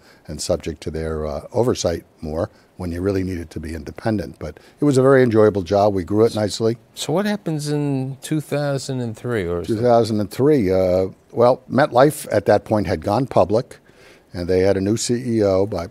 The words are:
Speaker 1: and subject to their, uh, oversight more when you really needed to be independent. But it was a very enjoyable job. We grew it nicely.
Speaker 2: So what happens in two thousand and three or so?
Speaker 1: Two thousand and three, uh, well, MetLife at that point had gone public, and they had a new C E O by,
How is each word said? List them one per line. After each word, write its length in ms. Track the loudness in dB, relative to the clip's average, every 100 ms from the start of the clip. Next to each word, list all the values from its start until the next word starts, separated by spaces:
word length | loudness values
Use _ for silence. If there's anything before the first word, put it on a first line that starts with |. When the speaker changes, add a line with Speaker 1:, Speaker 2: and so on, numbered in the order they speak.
| _ _ -14
Speaker 1:
and 140 | -8
subject 400 | -4 -4 -4 -10
to 80 | -8
their, 340 | -8 -6 -6
uh, 220 | -6 -8 -6
oversight 520 | -2 0 0 -2 -4 -8 _
more 300 | -8 -6 -6 _ _ -12
when 140 | -8
you 100 | -4
really 220 | -2 -2
needed 280 | -2 -6 -10
to 100 | -12
be 140 | -10
independent. 640 | -10 -12 -8 -4 -4 -4 -10
But 180 | -14 -14 -20 _
it 40 |
was 140 | 0 4
a 40 |
very 200 | 6 6
enjoyable 400 | 6 6 4 4
job. 320 | 0 2 2
We 80 | 0
grew 220 | -2 2
it 100 | 2
nicely. 420 | 0 -4 -2 -4 -4 _ -12
Speaker 2:
So 160 | -6
what 120 | -4
happens 440 | -2 -4 -6 -6 -4
in 480 | -4 -2 -4 -6 -10
two 200 | -6 -6
thousand 600 | -4 -4 -4 -4 -6 -6
and 160 | -6 -8
three 300 | -4 -2 -2
or 180 | -4
so? 100 | -2
Speaker 1:
Two 60 | 0
thousand 400 | 4 4 4 0
and 100 | -2
three, 420 | 0 2 4 2
uh, 360 | 2 2 2 0 -6 _
well, 320 | 2 2 2 0
MetLife 560 | 0 2 4 4 2 -4
at 140 | -2 2
that 180 | 2
point 240 | 2 -2 0
had 120 | -2
gone 260 | -2 -2 0
public, 520 | 2 2 2 -4 -12 _ _ -20 -20 _
and 160 | -8 0
they 120 | 2
had 160 | 4 2
a 40 |
new 160 | 0 -2
C 420 | -2 -4 -2 0
E 60 |
O 220 | 2 2 0
by, 200 | -4 -8